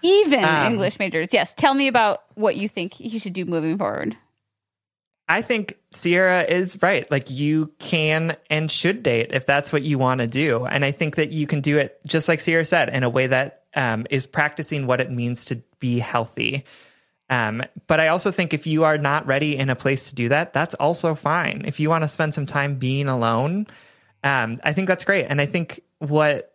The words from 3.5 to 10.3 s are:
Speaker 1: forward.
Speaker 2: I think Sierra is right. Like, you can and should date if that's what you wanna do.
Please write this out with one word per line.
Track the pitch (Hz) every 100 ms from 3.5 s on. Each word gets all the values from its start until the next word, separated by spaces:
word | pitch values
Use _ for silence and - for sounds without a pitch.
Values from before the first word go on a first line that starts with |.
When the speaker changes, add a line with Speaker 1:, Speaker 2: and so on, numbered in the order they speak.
| 170 156 180
Speaker 1:
forward. | 170 87 - 220 _ _ _ _ _ _ _ _ _ _ -
Speaker 2:
I | 175
think | 226 233 196 - _
Sierra | - 175 175 185 180
is | 165 175 185 202
right. | 175 185 -
Like, | 139 127
you | 131 147 156 156 _
can | - 165 156 156 165 156 _
and | 151 156
should | - 170 208
date | 208 117 113
if | 135 -
that's | 139 139
what | 151
you | 143 143
wanna | 127 127
do. | 120